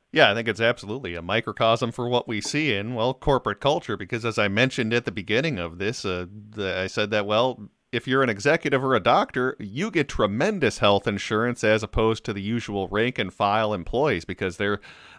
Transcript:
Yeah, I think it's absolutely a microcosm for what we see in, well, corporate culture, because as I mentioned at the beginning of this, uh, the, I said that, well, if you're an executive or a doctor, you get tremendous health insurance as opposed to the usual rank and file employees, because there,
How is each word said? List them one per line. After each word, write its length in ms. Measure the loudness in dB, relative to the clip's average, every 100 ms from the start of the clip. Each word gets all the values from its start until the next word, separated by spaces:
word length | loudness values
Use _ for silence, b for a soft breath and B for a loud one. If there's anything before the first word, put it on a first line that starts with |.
| _
Yeah, 180 | 4 4
I 60 | 4
think 120 | -2
it's 140 | 2
absolutely 540 | 0 0 -6 -8 -6 -8
a 80 |
microcosm 680 | -2 -2 -2 0 2 4 0
for 160 | -4 0
what 200 | 0 0
we 120 | -6
see 320 | -4 -2 0 -2
in, 180 | -4
well, 220 | -2 -2 0
corporate 440 | 0 0 0 -2
culture, 380 | 0 0 -2 -8
because 280 | -6 -4 -2
as 120 | 0
I 100 | 2
mentioned 460 | 2 2 2 0
at 120 | 0 0
the 60 |
beginning 460 | -8 0 0 0 -4
of 220 | -6 -4
this, 260 | -4 -2 -4
uh, 220 | -4 -6 -14 -14
the, 260 | -6 -4 -2
I 100 | -2
said 220 | -2 0
that, 140 | 0 2
well, 440 | 2 2 -2 -14 _ _
if 160 | -6 0
you're 140 | 2
an 80 | 2
executive 540 | 2 2 2 2 0
or 100 | 2
a 60 | 2
doctor, 560 | 4 4 2 0 -2 -4
you 300 | -8 -4 -2
get 180 | 0 -2
tremendous 680 | 0 0 2 0 2 0 2
health 300 | 4 4 0
insurance 560 | -4 -2 0 0 0
as 180 | 2 2
opposed 420 | 0 0 0 0
to 100 | -4
the 80 | -4
usual 460 | -2 -4 -2 -4 -2
rank 300 | 0 0 -2
and 160 | -6
file 400 | 0 2 2 0
employees, 520 | -2 -2 0 0 0 -4
because 320 | -4 -4 -2
there, 220 | -2 -2 B B B